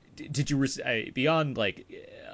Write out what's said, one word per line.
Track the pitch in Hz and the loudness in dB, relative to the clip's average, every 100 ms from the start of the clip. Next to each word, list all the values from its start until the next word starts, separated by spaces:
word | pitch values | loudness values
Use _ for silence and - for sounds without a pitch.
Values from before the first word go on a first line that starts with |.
| _ - | _ -16
d-, | - | -6
did | 135 147 | -2 0
you | 143 | 2
res-, | 135 135 | 2 0
I, | 127 117 110 | 0 0 0
beyond, | - 135 160 151 120 | 2 4 4 2 2
like, | 104 90 - 90 - - - | 0 0 -12 -16 -16 -16 -14